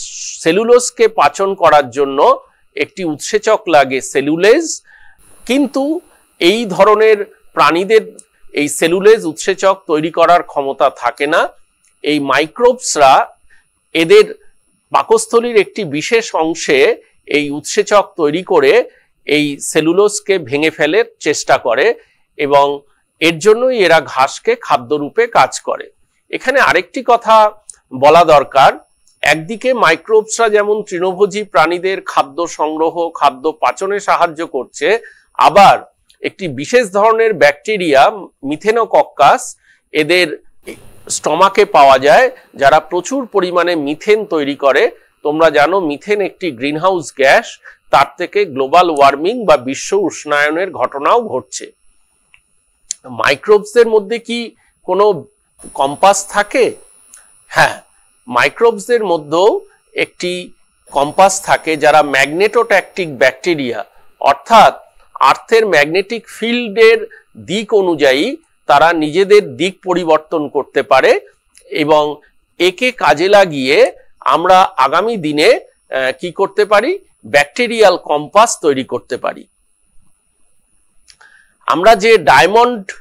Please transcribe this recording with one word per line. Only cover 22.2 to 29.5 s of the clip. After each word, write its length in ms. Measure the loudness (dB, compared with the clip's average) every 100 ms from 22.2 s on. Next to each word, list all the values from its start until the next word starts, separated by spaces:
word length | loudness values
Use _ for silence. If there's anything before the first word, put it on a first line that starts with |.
| _ -8
এবং 440 | 0 2 2 -2 _ _ _ -4
এর 180 | -4 0
জন্যই 400 | 2 2 0 0
এরা 220 | 2 2
ঘাসকে 560 | 0 -2 -2 -2 -6 -4
খাদ্যরূপে 680 | -2 -4 -2 -6 -4 -4 -2
কাজ 340 | 0 0 -2
করে। 300 | -10 -10 -12 _ _ _ -14
এখানে 300 | -8 -2 0
আরেকটি 420 | 0 0 -4 -8 -2
কথা 460 | 0 4 4 2 -2 _ -20 _ 0
বলা 240 | 4 6
দরকার, 480 | 6 4 4 2 2 2 _ _ _ -6
একদিকে 520 | -2 -2 -6